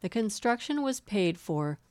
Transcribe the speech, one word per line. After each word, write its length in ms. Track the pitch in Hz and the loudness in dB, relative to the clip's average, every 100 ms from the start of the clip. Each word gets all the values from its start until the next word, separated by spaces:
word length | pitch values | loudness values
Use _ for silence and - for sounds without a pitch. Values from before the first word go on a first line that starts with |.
The 60 | 180 | -4
construction 720 | 233 214 - 240 240 - 294 | 0 -2 0 2 0 0 -2
was 180 | 269 262 | -2 -4
paid 380 | - 202 175 170 | -2 2 2 0
for 400 | - 151 147 147 _ | -2 -2 0 -4 _